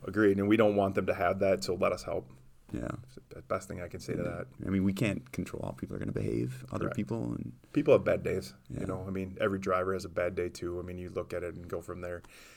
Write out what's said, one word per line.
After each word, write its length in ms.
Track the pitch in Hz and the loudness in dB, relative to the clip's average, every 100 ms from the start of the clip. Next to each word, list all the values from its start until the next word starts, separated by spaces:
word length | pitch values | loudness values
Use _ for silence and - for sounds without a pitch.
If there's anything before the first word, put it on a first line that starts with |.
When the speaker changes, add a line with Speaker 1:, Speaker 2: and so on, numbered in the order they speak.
Speaker 1:
agreed. 340 | - 98 104 98 | -4 4 6 6
And 100 | 101 | 6
we 80 | 110 | 6
don't 180 | 107 | 6
want 200 | 101 98 98 | 6 4 2
them 100 | 95 | 0
to 80 | |
have 240 | 87 87 95 | 2 2 4
that, 220 | 98 104 | 4 4
so 120 | - | 2
let 180 | 92 92 | 0 0
us 100 | 90 | 0
help. 260 | - 82 - - - - - | -4 -6 -6 -14 -20 -20 -10
Speaker 2:
Yeah. 160 | - 58 - | -8 -6 -8
Speaker 1:
It's 140 | - - - | -12 -18 -18
the 140 | - | -12
best 260 | - 95 - | -4 -4 -4
thing 120 | 92 | -10
I 40 | 87 | -10
can 120 | 95 | -10
say 140 | - | -6
to 40 | 87 | -4
Speaker 2:
Yeah. 60 | 87 | -4
Speaker 1:
that. 160 | 85 - - - | -6 -10 -8 0
Speaker 2:
I 40 | |
mean, 120 | 95 | 2
we 100 | 98 | 2
can't 360 | 98 110 98 - | 2 0 0 -4
control 320 | - - - | -8 -6 -6
how 80 | - | -6
people 220 | - - | -6 -6
are 40 | 50 | -6
gonna 100 | 50 | -4
behave, 540 | - 52 57 123 - - | -2 -2 0 -2 -6 -8
other 140 | - - | -4 -4
Speaker 1:
Correct. 100 | - | -2
Speaker 2:
people. 280 | 104 113 117 | -2 -2 -2
And 180 | - - - - | -4 -8 -12 -4
Speaker 1:
People 180 | - 160 | 2 8
have 100 | 113 | 8
bad 220 | 95 90 | 8 2
days, 300 | 90 92 - - - | 2 -2 -4 -12 -12
Speaker 2:
Yeah. 100 | - | -6
Speaker 1:
you 60 | 92 | -4
know. 180 | 92 95 | -4 -4
I 40 | |
mean, 260 | 95 95 95 | -4 -4 0
every 180 | 110 98 | 0 0
driver 320 | 98 92 92 | 2 2 2
has 120 | 92 87 | -2 -4
a 20 | |
bad 260 | 82 87 | -2 -2
day, 140 | 90 90 | 0 -4
too. 300 | - 87 87 | -4 -6 -6
I 20 | |
mean, 140 | 87 90 | -6 -8
you 120 | 90 | -8
look 220 | 92 87 | -6 -6
at 120 | 90 | -6
it 100 | 87 | -6
and 140 | 87 87 | -8 -8
go 120 | 90 | -8
from 180 | 85 87 | -8 -8
there. 220 | 87 87 - - - | -8 -8 -12 -20 -20